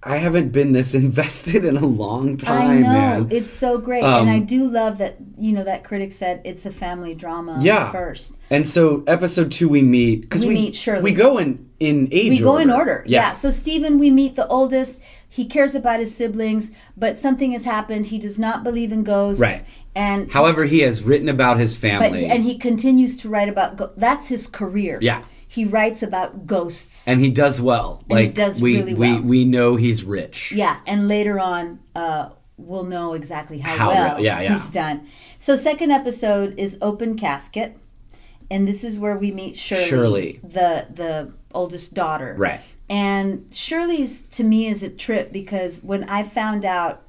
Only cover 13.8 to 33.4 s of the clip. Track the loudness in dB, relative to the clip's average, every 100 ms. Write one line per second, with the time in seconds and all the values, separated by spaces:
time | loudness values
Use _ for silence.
13.8 | 2 4 6 6 4 0 -2 2 2 0
14.8 | -2 -8 -20 -20 _ -8 -4 0 0 2
15.8 | -2 -2 -4 -4 -6 -2 -2 -2 -4 -12
16.8 | -20 -4 -4 0 0 0 0 -2 -4 -4
17.8 | -4 -4 -4 -6 -6 -4 -4 -2 -4 -4
18.8 | -2 -2 0 2 2 2 0 0 -12 -20
19.8 | -12 -4 -2 -2 -2 4 4 4 4 4
20.8 | 4 2 2 2 2 2 4 4 2 0
21.8 | 0 2 2 2 0 2 0 -2 -2 0
22.8 | 4 4 4 0 -6 -2 -2 0 -2 -4
23.8 | -10 -2 0 0 -2 -6 -8 -8 -6 -4
24.8 | -4 0 -2 -2 -8 -20 -14 -6 -2 0
25.8 | 0 -2 -6 -4 -6 -8 -4 -4 -4 -8
26.8 | -12 -12 0 2 4 4 2 2 0 0
27.8 | -2 -8 0 2 2 2 -2 2 2 2
28.8 | 0 0 2 2 2 4 4 4 4 4
29.8 | 2 0 -4 -8 -8 -12 -8 -2 -2 -2
30.8 | -4 -2 0 0 0 -2 -2 -4 -6 -12
31.8 | -14 -8 -6 -4 -8 -12 _ _ -12 -10
32.8 | -8 -8 -6 -8 -10 -12